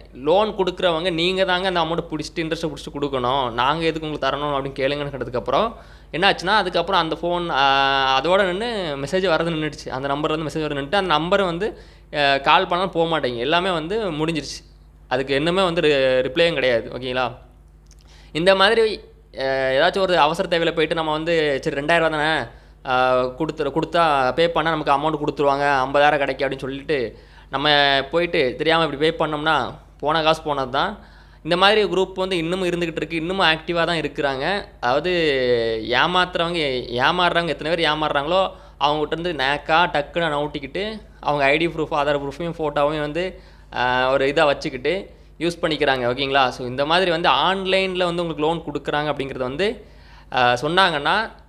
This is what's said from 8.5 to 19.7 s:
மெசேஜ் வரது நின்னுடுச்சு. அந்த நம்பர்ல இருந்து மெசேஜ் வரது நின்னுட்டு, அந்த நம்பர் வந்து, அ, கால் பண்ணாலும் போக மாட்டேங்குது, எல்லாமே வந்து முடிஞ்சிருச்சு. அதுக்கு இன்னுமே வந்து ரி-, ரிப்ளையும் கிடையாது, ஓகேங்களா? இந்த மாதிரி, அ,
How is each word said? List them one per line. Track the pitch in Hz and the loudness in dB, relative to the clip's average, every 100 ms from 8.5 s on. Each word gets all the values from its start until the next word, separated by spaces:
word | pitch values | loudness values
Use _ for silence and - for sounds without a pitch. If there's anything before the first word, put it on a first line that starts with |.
| 180 240 214 170 139 | -2 -4 -4 -4 -6
மெசேஜ் | 139 185 | -4 -2
வரது | 185 156 165 | 2 0 0
நின்னுடுச்சு. | 156 151 - - | -2 -4 -6 -8
அந்த | 131 139 | -6 -4
நம்பர்ல | 143 156 | -2 -2
இருந்து | 156 151 | -2 -4
மெசேஜ் | 160 151 | -4 -4
வரது | |
நின்னுட்டு, | 143 139 202 | -6 -2 -2
அந்த | |
நம்பர் | 185 151 170 196 | 0 0 2 0
வந்து, | 185 170 214 - - - - | 0 -2 -6 -8 -18 -20 -8
அ, | 151 143 139 | 0 2 4
கால் | 151 170 180 | 4 4 4
பண்ணாலும் | 175 185 | 0 -2
போக | 165 165 | 0 0
மாட்டேங்குது, | 156 131 120 | 0 -2 -2
எல்லாமே | 127 170 190 | 0 0 0
வந்து | 170 160 220 202 | -2 -4 -4 -4
முடிஞ்சிருச்சு. | 151 160 156 139 - - - - - - | -2 -2 -4 -6 -12 -18 -20 -20 -18 -4
அதுக்கு | 127 135 139 | -2 0 0
இன்னுமே | 165 180 | 2 2
வந்து | 180 170 | 0 2
ரி-, | 151 143 131 131 131 | 2 4 4 2 0
ரிப்ளையும் | 170 170 | 2 2
கிடையாது, | 147 127 117 - | 2 2 2 -2
ஓகேங்களா? | 127 127 127 123 120 - - - - - - - - - | -8 -6 -2 -4 -6 -20 -20 -20 -20 -20 -20 -20 -20 -10
இந்த | 156 175 190 | 0 4 6
மாதிரி, | 196 226 220 190 - - - 110 | 6 4 2 -2 -12 -20 -16 -6
அ, | 135 135 131 | -2 0 2